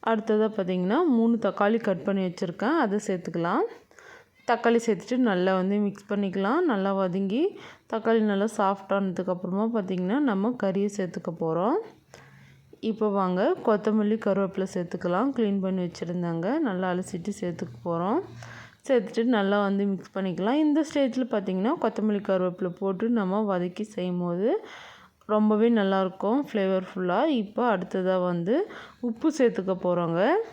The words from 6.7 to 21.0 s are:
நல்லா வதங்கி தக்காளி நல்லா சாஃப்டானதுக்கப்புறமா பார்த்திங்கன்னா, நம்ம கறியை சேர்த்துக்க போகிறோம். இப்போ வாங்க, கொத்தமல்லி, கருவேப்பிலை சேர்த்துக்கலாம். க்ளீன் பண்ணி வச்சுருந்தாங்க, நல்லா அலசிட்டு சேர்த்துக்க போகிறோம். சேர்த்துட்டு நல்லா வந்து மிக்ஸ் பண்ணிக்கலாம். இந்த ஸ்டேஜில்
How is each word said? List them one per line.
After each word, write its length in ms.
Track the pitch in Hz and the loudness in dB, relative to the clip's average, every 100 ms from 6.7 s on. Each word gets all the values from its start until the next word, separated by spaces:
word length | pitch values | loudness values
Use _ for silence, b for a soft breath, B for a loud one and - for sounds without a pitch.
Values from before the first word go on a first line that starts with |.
நல்லா 180 | 214 196 196 | 2 2 2
வதங்கி 440 | 190 180 196 220 370 B B B _ | 0 0 0 0 0 B B B _
தக்காளி 300 | 226 220 226 214 | -4 2 4 4
நல்லா 160 | 196 208 220 | 2 0 2
சாஃப்டானதுக்கப்புறமா 1080 | 196 196 - 196 196 180 185 180 185 190 220 233 | 0 0 -2 0 0 -4 -4 -4 -2 -2 0 -2
பார்த்திங்கன்னா, 420 | 190 185 180 240 294 | -2 -2 0 0 2
நம்ம 220 | 196 208 247 196 | 2 0 0 -2
கறியை 260 | 190 202 202 | 0 -2 -2
சேர்த்துக்க 360 | 185 180 175 165 165 | -6 -4 -8 -4 -2
போகிறோம். 340 | 165 196 349 453 - _ B B B B B B - 220 | 0 2 0 -4 -16 _ B B B B B B -8 -6
இப்போ 160 | 220 214 202 | -2 0 2
வாங்க, 260 | 185 180 233 359 - | 2 2 2 0 2
கொத்தமல்லி, 500 | 208 220 214 208 220 214 | 2 2 2 2 0 0
கருவேப்பிலை 400 | 190 196 190 190 | 0 0 -2 -4
சேர்த்துக்கலாம். 580 | 190 175 175 180 180 262 269 | -4 -6 -4 -2 0 0 0
க்ளீன் 200 | 214 202 | 0 0
பண்ணி 180 | 190 190 180 | -2 -2 -4
வச்சுருந்தாங்க, 600 | - 170 180 170 165 175 294 294 | -6 -6 -4 -2 -2 -2 0 -2
நல்லா 200 | 180 185 | -2 -2
அலசிட்டு 380 | 180 190 185 170 202 | -2 -4 -8 -8 -6
சேர்த்துக்க 340 | 180 170 175 - 175 | -6 -6 -8 -8 -4
போகிறோம். 320 | 170 180 269 403 B B B B B - | -2 0 -2 -4 B B B B B 0
சேர்த்துட்டு 360 | 254 208 - 226 | 0 2 -2 2
நல்லா 240 | 233 196 202 202 | 4 4 2 2
வந்து 200 | 196 202 | 0 0
மிக்ஸ் 240 | 190 - - | -2 -6 -6
பண்ணிக்கலாம். 440 | 190 170 190 277 302 | -4 -2 0 2 4
இந்த 180 | 294 302 | 2 2
ஸ்டேஜில் 360 | 294 | 0